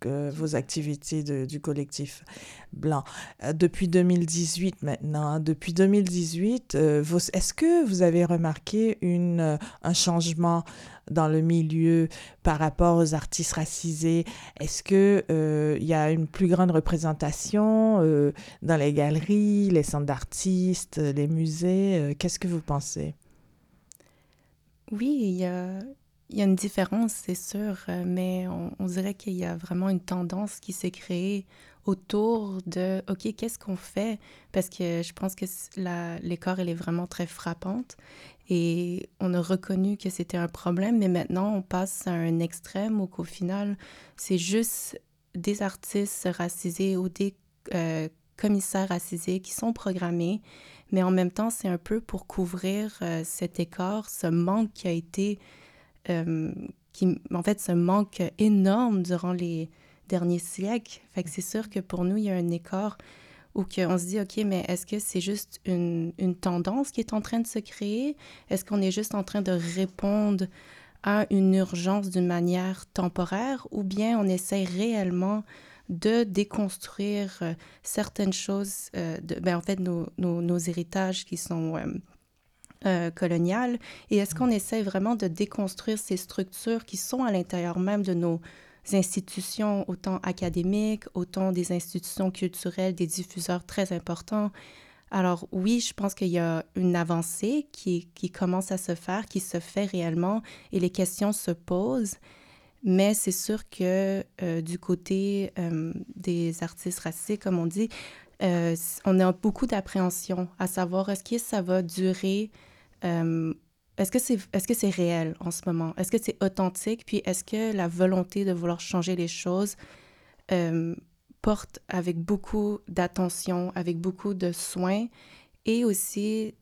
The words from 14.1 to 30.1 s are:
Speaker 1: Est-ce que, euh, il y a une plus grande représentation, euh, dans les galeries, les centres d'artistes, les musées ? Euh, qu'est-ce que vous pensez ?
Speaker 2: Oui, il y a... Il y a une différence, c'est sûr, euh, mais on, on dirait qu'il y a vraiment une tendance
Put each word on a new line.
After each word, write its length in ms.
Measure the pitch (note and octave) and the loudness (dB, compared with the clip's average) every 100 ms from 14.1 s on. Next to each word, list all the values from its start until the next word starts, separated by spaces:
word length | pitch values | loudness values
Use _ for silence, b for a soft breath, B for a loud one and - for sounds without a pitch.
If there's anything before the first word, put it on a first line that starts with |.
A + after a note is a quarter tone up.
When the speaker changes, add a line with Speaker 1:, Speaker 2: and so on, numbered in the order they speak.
| E3 E3 B B - | 2 0 B B -8
Speaker 1:
Est-ce 200 | D3+ - | -6 -6
que, 440 | - G3 G3 G3+ - | 2 6 8 6 4
euh, 480 | D#3+ D#3 D3+ D3+ D3+ | 2 4 2 2 2
il 40 | D#3 | 2
y 80 | |
a 160 | D#3+ D3+ | 4 4
une 160 | D#3+ D#3 | 2 0
plus 220 | - F#3 | 2 4
grande 240 | F3 F#3 | 6 6
représentation, 1300 | D#3+ D#3+ E3+ D#3+ D3+ D3 D3 - G#3 G#3+ A3 A3 G#3+ | 6 4 2 0 0 -2 -4 -2 2 4 6 6 6
euh, 300 | D#3+ D3+ C#3+ B B B | 6 6 4 B B B
dans 160 | - D#3+ | 2 4
les 160 | D3 | 4
galeries, 760 | D3 D3 D3+ D#3+ G#3 G#3 G3+ G3+ | 4 4 2 2 4 4 4 6
les 120 | F3 | 4
centres 220 | C#3+ D3 C#3+ | 4 0 0
d'artistes, 960 | C3 - - F#3 F#3 F#3 F3+ - - | -2 -4 -4 0 2 2 0 -2 -2
les 280 | D3+ C#3 D3 | 0 2 2
musées ? 680 | D#3+ D#3+ D#3 F3 F#3 G3 F#3 | 2 0 0 2 4 4 2
Euh, 140 | C#3+ C#3+ | 2 -2
qu'est-ce 220 | F3+ - | -4 -2
que 80 | F#3 | -2
vous 140 | E3+ | -2
pensez ? 520 | D#3 C#3+ - - - D3 b b b b b b b b b b b b b b _ _ - | -2 -2 -2 -6 -6 -8 b b b b b b b b b b b b b b _ _ -10
Speaker 2:
Oui, 280 | G#3 B3 D4 | -4 0 2
il 140 | G#3 F3+ | 0 0
y 80 | F3+ | 0
a... 340 | F3+ F3+ F#3+ A#3 C4+ _ _ _ | -2 -4 -8 -10 -16 _ _ _
Il 80 | G#3 | 2
y 40 | |
a 20 | |
une 120 | G3 F#3+ | 4 4
différence, 580 | G#3 - F#3 G3+ A3+ | 2 0 0 2 0
c'est 220 | - - F3+ | -2 -6 -6
sûr, 420 | - G3+ G#3+ F#3+ - | -6 -6 -4 -6 -6
euh, 160 | F3+ F3+ | -4 -2
mais 440 | F3+ F#3 F#3 F#3 | 0 0 -2 -4
on, 240 | F3 E3+ - | -6 -8 -4
on 60 | F#3 | -4
dirait 280 | F3 F#3+ | -2 -4
qu'il 180 | G3 - | -4 -6
y 140 | F3+ F3 | -4 -4
a 100 | E3+ | -6
vraiment 320 | E3+ F3+ F#3+ | -4 -2 2
une 140 | F#3 | 0
tendance 580 | F#3 | 0